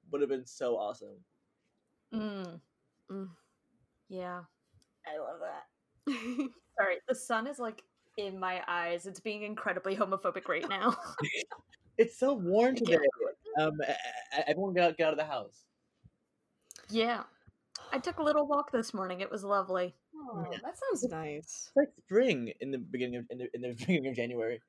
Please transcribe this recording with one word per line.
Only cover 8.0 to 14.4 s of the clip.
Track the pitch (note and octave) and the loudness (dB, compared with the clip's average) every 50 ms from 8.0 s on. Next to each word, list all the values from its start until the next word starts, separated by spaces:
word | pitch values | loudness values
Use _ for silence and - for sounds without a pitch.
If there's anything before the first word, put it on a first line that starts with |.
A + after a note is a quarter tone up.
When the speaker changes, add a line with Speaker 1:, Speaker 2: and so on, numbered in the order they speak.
| _ _ _ | _ _ _
Speaker 2:
in | - G3+ G3 F#3+ F#3+ | -6 -6 -6 -4 -4
my | F#3 F3+ F#3 F3+ - | -2 -2 -2 -2 -2
eyes. | - F3 F3 E3+ E3+ E3+ F3 E3+ | -2 -2 0 0 0 -2 -2 -4
It's | G3 F#3+ - | -8 -12 -8
being | _ A3 G#3 G#3 | _ -6 -6 -4
incredibly | G#3+ G#3 G#3+ A3 - G#3 F3+ F3+ - F#3+ G3 | -6 -8 -6 -4 -2 -2 -2 0 -2 -2 0
homophobic | G#3+ G#3 F#3+ F#3+ F#3+ - F#3 F3+ F#3+ - - | 0 2 0 0 0 0 -2 -2 -2 -4 -2
right | E3 D#3+ - - | -2 -2 0 -2
now. | G3 F#3+ G3 B3 - - - - - - | -2 2 2 2 2 0 -6 -10 -8 -6
<laughs> | D3 - - - - _ - - - _ - _ _ _ _ - | -6 -4 -4 -6 -6 _ -10 -18 -18 _ -20 _ _ _ _ 4
Speaker 1:
It's | A3+ A#3 - - | 4 4 4 0
so | B3+ C4+ C#4+ | 2 2 2
warm | A3 F3+ E3+ F#3 G#3+ A#3+ C4 C4 | 2 2 4 6 6 6 6 4
Speaker 2:
I | A#3+ | 2
can't | A#3 - | 4 6
Speaker 1:
today. | E3 D#3 D3 C3+ - - | 6 6 6 4 4 2
Speaker 2:
believe | - - | -4 -4
it. | - _ _ - - D3+ | -4 _ _ -2 2 2
Speaker 1:
Um, | D#3 D#3 D#3 D3+ C#3+ | 2 2 2 0 -2
I, | - C3+ - - B2 - A#2 - - | -2 -2 -2 -4 -8 -10 -10 -10 -4
I, | C3+ D3 | -2 -2